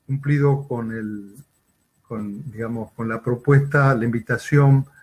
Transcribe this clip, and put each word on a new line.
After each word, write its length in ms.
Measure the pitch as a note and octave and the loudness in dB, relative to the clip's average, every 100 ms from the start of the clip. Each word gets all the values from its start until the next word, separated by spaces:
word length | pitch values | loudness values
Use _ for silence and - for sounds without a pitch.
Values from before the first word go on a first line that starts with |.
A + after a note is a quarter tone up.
cumplido 600 | - C3+ C#3+ D3 C#3+ C#3 - | -8 -4 0 2 2 0 -2
con 240 | A#2+ A2+ | -6 -6
el, 460 | A2+ G#2+ G#2 G2 A2 - _ _ _ _ _ | -8 -8 -10 -14 -20 -20 _ _ _ _ _
con, 480 | - A2 G#2 G2+ C#3 | -12 -10 -10 -10 -12
digamos, 400 | G#2 A2+ A#2 G#2+ | -10 -8 -8 -10
con 160 | - A2+ | -8 -6
la 140 | A2+ | -4
propuesta, 720 | B2+ B2 - C#3 C#3 D3+ C3+ | -4 -4 2 2 4 2 2
la 100 | B2 | 2
invitación, 800 | A#2 A2+ - A#2+ - C#3+ C#3 C3+ - _ | 0 -2 -4 -6 2 4 6 4 2 _